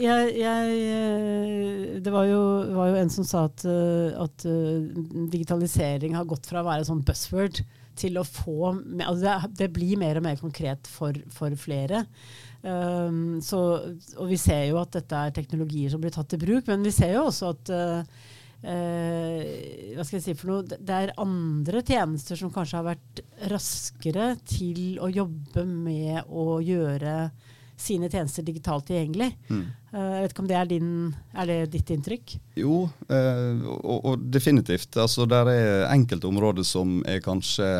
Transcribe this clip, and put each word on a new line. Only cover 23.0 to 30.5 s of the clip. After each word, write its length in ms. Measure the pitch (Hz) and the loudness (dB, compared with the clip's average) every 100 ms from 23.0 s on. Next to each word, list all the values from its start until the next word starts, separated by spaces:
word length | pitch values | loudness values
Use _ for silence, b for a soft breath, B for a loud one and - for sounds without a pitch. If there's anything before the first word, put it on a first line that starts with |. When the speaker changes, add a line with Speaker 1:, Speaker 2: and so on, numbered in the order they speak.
| - - - - 190 | -10 -18 -18 -10 -4
Speaker 1:
raskere 840 | 202 - - - - 160 165 240 240 - | -4 -4 -6 -8 -6 -2 0 0 -2 -4
til 540 | - 180 170 180 185 | -2 -2 -4 -4 -4
å 80 | 185 | -2
jobbe 540 | 190 185 160 143 175 180 | 0 -2 -4 -4 -2 -2
med 560 | 170 165 156 156 160 - | -2 -2 -2 -2 -4 -4
å 300 | 165 160 160 | -2 0 0
gjøre 720 | 165 180 151 143 147 156 160 b b b b - | 2 2 0 0 -2 -2 -4 b b b b -10
sine 300 | - 185 175 | -4 -2 0
tjenester 320 | 190 151 175 160 | -2 -2 -4 -6
digitalt 400 | 160 170 147 139 | -4 -2 -2 0
tilgjengelig. 460 | 180 151 175 247 - B | -2 0 0 -2 -4 B
Speaker 2:
Mm. 140 | 107 87 B - | -2 -4 B -10
Speaker 1:
Eh, 220 | 202 190 | -6 -4
jeg 100 | 190 | -2
vet 140 | 190 - | -2 -2
ikke 80 | |
om 60 | 190 | 0